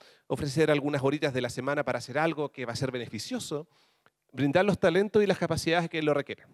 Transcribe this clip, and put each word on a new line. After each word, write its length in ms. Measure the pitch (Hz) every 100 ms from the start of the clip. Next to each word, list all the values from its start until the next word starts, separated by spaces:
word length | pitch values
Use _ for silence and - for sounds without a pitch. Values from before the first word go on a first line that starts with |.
| - _ _
ofrecer 440 | - 147 131 156
algunas 320 | 147 139 147
horitas 320 | 135 147 151
de 80 | 127
la 80 | 123
semana 340 | - 127 147
para 140 | 135 123
hacer 180 | 120 127
algo 340 | 165 151 143
que 140 | -
va 80 | 120
a 40 | 117
ser 140 | 131
beneficioso. 800 | 123 110 110 - 254 - 147 160 _ _ _ _ _ _
Brindar 320 | 127 143 175
los 160 | 202 170
talentos 440 | 185 170 208 214
y 40 | 202
las 120 | 185
capacidades 500 | 165 160 - 165 170
que 140 | 165
lo 100 | 151
requieren. 340 | 143 139 - -